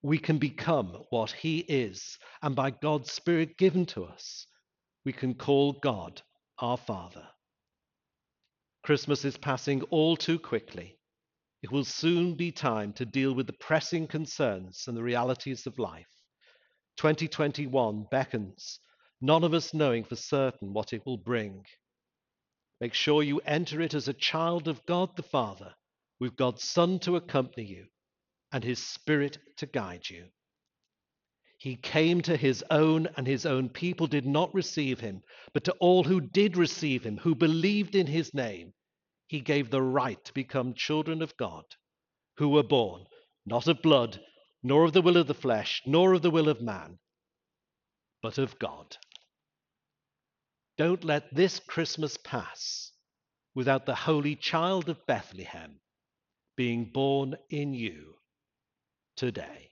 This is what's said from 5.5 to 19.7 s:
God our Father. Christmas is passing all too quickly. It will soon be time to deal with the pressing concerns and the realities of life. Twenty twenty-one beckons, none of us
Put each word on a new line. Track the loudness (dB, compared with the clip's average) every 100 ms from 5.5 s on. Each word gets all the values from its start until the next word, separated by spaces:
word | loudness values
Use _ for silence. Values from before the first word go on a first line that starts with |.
| 4 4
God | 2 -2 -2 -8 -16 _ _ _ -8
our | -4 -4
Father. | -6 -10 -10 -18 -20 _ _ _ _ _ _ _ _ _ _ _ _ _ _ _
Christmas | 0 0 2 -2
is | -2 -6
passing | -4 -4 -2 -2
all | 0 2 2 2
too | -2 -4
quickly. | -2 -6 -6 -16 -16 _ _ _ _ _ _ _
It | -6
will | -4
soon | -4 -2 0 2 0
be | -2 -6
time | -2 -2 -2 -4
to | -8
deal | -6 -2 0
with | 0 -4
the |
pressing | -8 0 0 0 -4 -4
concerns | -6 -8 -2 -2 -2 -8 -14 -10
and | -6
the |
realities | -2 0 0 -2 -6 -8 -8
of | -6
life. | -8 -8 -20 _ _ _ _ _ _ _ _ 0
Twenty | 2 2 -2
twenty-one | 0 -2 -2 -2 0 2 -2 -2
beckons, | -2 -2 -4 -6 -12 -16 -18 _ _ _ _
none | 4 6
of | 6
us | 2 0